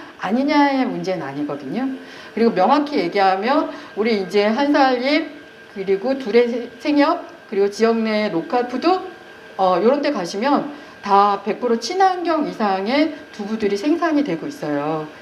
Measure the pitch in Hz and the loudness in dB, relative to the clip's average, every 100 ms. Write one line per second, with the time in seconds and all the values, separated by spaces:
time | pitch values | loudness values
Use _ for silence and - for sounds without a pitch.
0 | - - 180 240 285 294 285 269 233 175 | -16 -10 -2 0 2 4 4 2 0 -2
1 | 175 180 139 139 147 143 135 196 269 262 | -4 -4 -6 -6 -6 -6 -6 -4 -4 -6
2 | - - - - 233 180 185 294 285 269 | -12 -18 -10 0 2 4 4 4 2 -2
3 | 170 202 190 190 226 302 320 - - - | 0 2 2 2 0 0 -2 -8 -12 -4
4 | 220 208 180 208 208 233 285 294 262 247 | 0 0 0 2 2 2 2 4 4 2
5 | 262 311 311 - - - - 202 190 190 | 0 0 -2 -12 -20 -20 -16 -8 -2 0
6 | 247 269 214 233 240 240 240 - 302 294 | 0 -4 2 2 2 -2 -8 -6 0 2
7 | 294 339 - - - 196 202 202 226 226 | 2 0 -6 -18 -6 0 0 2 2 2
8 | 220 214 214 165 156 247 247 254 330 370 | 0 0 0 -2 -2 -2 -2 -2 0 0
9 | - - - - - - 190 175 214 285 | -2 -16 -20 -20 -16 0 2 4 4 2
10 | 294 226 170 196 262 254 147 - - - | 0 -2 -4 -2 2 2 0 -12 -18 -12
11 | 202 196 202 196 214 - 247 233 - 370 | 2 4 4 2 -4 -4 -2 -2 -2 2
12 | 381 359 339 320 180 - 214 190 202 285 | 2 2 -2 0 -2 -2 -2 0 0 2
13 | 311 - - - 202 220 202 202 294 339 | 0 -2 -14 -12 -6 -2 -2 0 0 0
14 | 339 294 196 165 147 - 151 143 151 156 | 2 0 0 -4 -6 -8 -4 -2 -2 -4
15 | 156 - | -6 -14